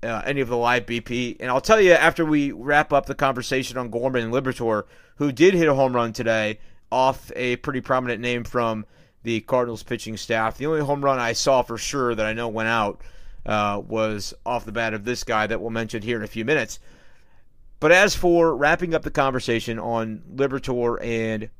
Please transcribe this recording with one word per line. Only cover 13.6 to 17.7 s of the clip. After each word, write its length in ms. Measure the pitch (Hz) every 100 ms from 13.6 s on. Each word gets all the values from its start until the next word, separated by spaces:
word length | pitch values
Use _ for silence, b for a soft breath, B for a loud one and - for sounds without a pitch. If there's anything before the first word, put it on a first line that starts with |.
| 104 101
was 500 | 92 110 110 107 98 -
off 200 | - 120
the 80 | 110
bat 220 | 107 113
of 100 | 107
this 200 | 104 120
guy 220 | - 113 107
that 140 | 113
we'll 100 | 110
mention 320 | 113 113 117
here 140 | 107 117
in 80 |
a 40 | 104
few 160 | 110
minutes. 340 | 110 151 110 - b b b b b b b - -